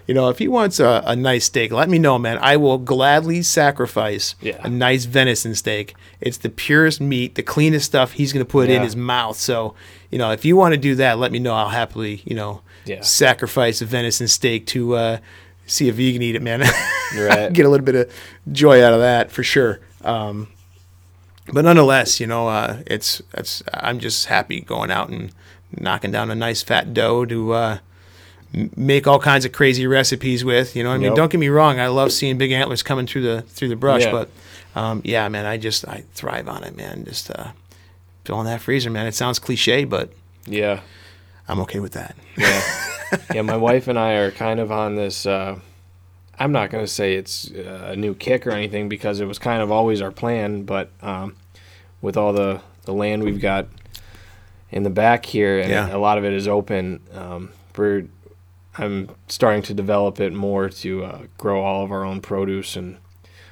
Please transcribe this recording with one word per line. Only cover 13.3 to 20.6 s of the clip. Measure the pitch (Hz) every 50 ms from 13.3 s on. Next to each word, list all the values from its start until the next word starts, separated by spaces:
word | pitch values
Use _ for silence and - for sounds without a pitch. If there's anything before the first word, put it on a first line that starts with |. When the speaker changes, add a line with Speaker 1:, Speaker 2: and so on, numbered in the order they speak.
| 123 - 131 113 - 139 123 117 113 -
Speaker 1:
a | 117
venison | 110 127 123 120 117 110 - 123 110
steak | - - - 123 117 113 113 -
to, | - 127 120 117 120
uh, | 117 113 113 113 110 - - - - - - _ _ _
see | - - - 151 120
a | 110
vegan | 117 127 131 123 120
eat | 120 117 113
it, | 113
man." | 120 120 113 123 139 120
<laughs> | - - - - 539 - - - -
Speaker 2:
Right. | 107 104 104 - - 104 98
Speaker 1:
Get | 175 170 143
a | 143
little | 143 139 135
bit | 131 127
of | 127 120 - - - - - - - - 147 143
joy | 135 147 147 135 123
out | 120 120 113
of | 113
that | 120 123 120 117 113 -
for | - - 123
sure. | - - 143 127 113 101 - - - - - -
Um, | - 117 110 107 104 104 104 107 104 - -